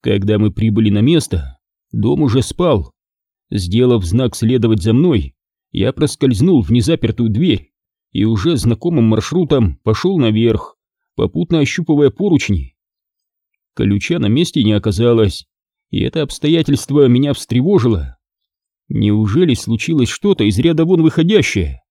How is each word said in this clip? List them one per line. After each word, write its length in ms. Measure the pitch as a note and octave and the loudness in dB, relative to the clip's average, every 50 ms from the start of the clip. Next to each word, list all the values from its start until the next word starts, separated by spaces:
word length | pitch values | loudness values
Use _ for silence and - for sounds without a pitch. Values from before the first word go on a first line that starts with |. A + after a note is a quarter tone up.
Когда 380 | - A#2 G#2+ G#2+ G2 G#2 G#2+ G#2 | -2 -2 -2 -2 0 0 0 2
мы 140 | G#2+ G#2+ | 0 0
прибыли 380 | G2 - A2 A2 G#2+ G#2+ A2 G#2 | 0 -2 -2 0 0 0 0 0
на 100 | G2+ G#2 | 2 2
место, 580 | A2 C#3 E3+ D#3+ - - - F2 C#2+ C2+ C2 _ _ _ _ _ _ _ | 2 2 2 0 -2 -2 -6 -6 -6 -8 -16 _ _ _ _ _ _ _
дом 300 | - A2 G2+ A2+ C#3+ D#3 | -6 -4 -2 -2 0 0
уже 200 | D3+ C3 G#2 C3+ | 0 0 0 0
спал. 500 | A#2+ - - - F3 E3+ C#3 G2+ D2+ - _ _ _ _ _ _ _ _ _ _ _ _ | -2 -2 -4 -2 0 0 0 0 -2 -6 _ _ _ _ _ _ _ _ _ _ _ _
Сделав 540 | G2 G2+ F2+ E2+ F#2 A#2 B2 B2 B2 A2+ F#2 | -6 -6 -4 -2 0 2 2 2 2 0 0
знак 300 | D#2+ E2 B2 C3 A#2+ - | 0 -2 0 0 -2 -4
следовать 460 | - - A2+ B2+ B2+ G#2+ A#2 A2 G#2 | -2 -2 0 0 2 2 2 0 0
за 100 | E2 A2 | 0 0
мной, 420 | A2+ B2 D#3+ F3+ D3+ G2+ D2+ C2+ _ _ _ _ _ _ _ _ | 2 2 2 2 0 0 -2 -4 _ _ _ _ _ _ _ _
я 220 | _ - F#2+ A#2+ | _ -4 -4 -2
проскользнул 720 | - - D3+ C#3+ - _ D3 C3 A#2+ F#2+ B2+ F#3 F#3 C3+ | -2 -2 -2 -4 -2 _ 0 0 2 2 2 2 2 2
в 80 | F#2 D2+ | 2 2
незапертую 600 | A#2 B2 G#2+ C#3 E3 D#3 - - - - B2 A2+ | 0 0 2 0 -2 -2 -2 -4 -2 -2 -2 -2
дверь 420 | G#2 G#2+ E3+ F#3 A#2+ F#2 - _ _ _ _ _ _ _ _ _ | 0 0 0 0 0 -2 -4 _ _ _ _ _ _ _ _ _
и 120 | _ F2+ G2+ | _ -2 -2
уже 320 | A2 A2+ G#2 F#2 E3 E3+ | 0 0 -2 -2 -2 -2
знакомым 500 | A#2+ E2 A#2 A2+ G#2+ - F3 E3+ C#3+ A#2 | 0 0 -2 -2 0 -2 -2 0 2 2
маршрутом 720 | A2 A2 G#2+ - - D3 F3+ F3+ C3+ D#3 C3+ A#2 F#2 C2+ - | 2 2 2 0 0 -2 -2 0 2 2 2 2 0 -2 -4
пошел 360 | _ G#2+ A2 - - F3+ G3 E3+ | _ -2 -2 0 0 -2 0 2
наверх, 580 | C3 A2+ G#2+ G#2+ A#2 A#2 A2 G#2+ - - _ _ _ _ _ _ _ _ _ | 0 2 2 2 2 2 0 0 -4 -10 _ _ _ _ _ _ _ _ _
попутно 420 | - - - - - - - E3 D#3+ | -4 -4 -4 -2 -4 -2 0 0 0
ощупывая 500 | C#3+ C3+ - - E3 - D#3 C#3+ D3 C3+ | 0 0 -2 -6 -2 -2 2 2 2 2
поручни. 680 | - - F#3+ G#3 E3+ - - - G2+ E2 C2+ B1+ _ _ _ _ _ _ _ _ _ _ _ _ _ _ _ _ _ _ _ _ _ | 2 0 -2 0 0 0 0 -2 -4 -4 -4 -8 _ _ _ _ _ _ _ _ _ _ _ _ _ _ _ _ _ _ _ _ _
Ключа 460 | - A2+ G#2 G2 G2+ - - E3+ E3+ | -4 -2 -2 -2 -2 -2 -4 -4 -2
на 60 | - | -2
месте 360 | G2+ A2+ C#3+ F3 - - D#3+ | 0 0 0 0 -2 0 0
не 100 | A#2 G#2+ | 0 2
оказалось, 760 | G#2+ G#2 - A2 F2+ F2+ A#2 A#2+ A#2+ A#2 A2 G2 - - - _ _ _ _ _ _ _ _ _ | 0 0 0 -2 -2 0 2 2 4 4 2 0 -2 -6 -16 _ _ _ _ _ _ _ _ _
и 100 | - F3 | -4 -4
это 220 | F3 - - E3 | -4 -2 -4 -4
обстоятельство 840 | D3+ C3+ - - - D3+ E3 E3 D#3 - D3 C3 - - C3+ D3 C#3+ B2+ | -6 -6 -8 -4 -2 0 0 0 2 0 -2 -2 -2 -2 2 4 4 4
меня 240 | A#2+ B2 C#3 C#3+ | 4 2 2 0
встревожило. 840 | C#3 - - _ - A#2+ B2+ F3 G3+ F3+ A2 A#2+ A2 F2+ D2 C2 - _ _ _ _ _ _ _ _ _ _ _ _ _ _ _ | -2 -6 -6 _ -2 0 0 2 2 2 2 2 0 0 -2 -8 -12 _ _ _ _ _ _ _ _ _ _ _ _ _ _ _
Неужели 680 | - A2 G#2 G#2 G#2 G#2+ A2 G2+ G2 D#3 F#3 E3 B2+ | -4 -2 0 0 2 2 0 0 2 2 2 2 0
случилось 540 | - - - A2+ A2+ - - E3 D3+ B2 A2 | -2 -2 -4 -4 -4 -2 -2 0 0 0 -2
что-то 360 | - - - G3+ F#3+ - - | -4 -4 0 -2 0 2 2
из 140 | G2+ G#2 G2 | 0 0 2
ряда 260 | D3+ E3+ E3+ D#3 E3 | 2 2 2 2 2
вон 180 | E3 F#3 E3 | 2 2 4
выходящее? 800 | D#3+ D#3+ - - E3 E3+ A3 G3+ D3+ - - G#2 E2+ C#2+ C2 B1 _ _ | 2 2 2 2 0 2 2 2 0 0 -2 -4 -4 -4 -6 -12 _ _